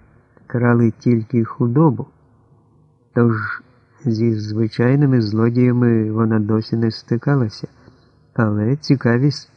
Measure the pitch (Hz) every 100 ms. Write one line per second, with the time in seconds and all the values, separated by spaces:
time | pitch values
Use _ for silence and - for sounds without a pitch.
0 | _ _ _ _ - 123 120 120 117 -
1 | 127 117 110 120 113 - 120 120 160 110
2 | - _ _ _ _ _ _ _ _ _
3 | _ - 120 110 107 - - _ _ _
4 | 131 110 117 110 107 107 110 - 120 139
5 | 143 127 107 110 117 120 123 123 120 113
6 | 107 110 113 110 107 110 110 113 113 110
7 | - 117 - 143 113 - - _ - _
8 | _ _ _ - 110 104 107 147 - 135
9 | 120 120 143 135 -